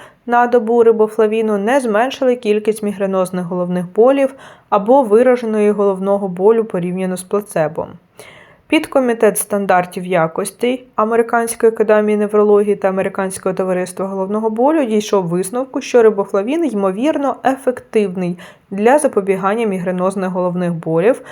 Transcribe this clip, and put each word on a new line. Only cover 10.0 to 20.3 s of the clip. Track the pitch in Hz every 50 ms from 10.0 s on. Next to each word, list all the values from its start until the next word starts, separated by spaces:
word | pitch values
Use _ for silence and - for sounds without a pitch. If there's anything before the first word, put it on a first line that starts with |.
| 180
якості | 180 180 170 160 165 - - 196 208 - - - 247 254 254 - - _
Американської | - 214 220 233 233 233 233 - 233 233 226 - - - 226
академії | 220 - 220 202 214 214 214 208 214 208
неврології | 208 202 208 208 208 208 208 202 208 208 202
та | 196 - 190
Американського | 190 190 185 190 190 - 190 185 185 - - 190 180
товариства | 180 190 185 185 180 180 175 180 - 185
головного | 190 196 196 190 190 208 214 220 226
болю | 220 220 247 285 320 330 277
дійшов | 220 220 214 208 - 214 196 185 170
висновку, | 175 180 190 - 247 247 269 262 - 285
що | 262 - - 247 226
рибофлавін, | 220 202 196 196 196 - 196 196 233 285 339 339 269 220
ймовірно, | 202 196 190 185 202 247 311 311 302 277 269 233 - -
ефективний | 247 269 269 - 262 247 - - _ - 226 208 196 175 190 180 175 180 175 - - - _ _ -
для | 196 190 208 233 269 302
запобігання | 285 262 - 220 190 196 190 190 190 190 208 233 233 214
мігренозних | 190 185 175 185 180 180 180 190 196 202 185
головних | 185